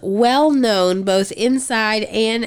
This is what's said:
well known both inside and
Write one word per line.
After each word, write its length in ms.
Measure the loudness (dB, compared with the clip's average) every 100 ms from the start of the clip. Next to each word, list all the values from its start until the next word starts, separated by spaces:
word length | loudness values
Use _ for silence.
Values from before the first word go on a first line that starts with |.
well 480 | -4 0 2 4 2
known 520 | 2 2 2 2 0
both 300 | 0 0 0
inside 720 | -2 -2 0 -2 -2 -2 -2
and 420 | -4 -2 -2 -2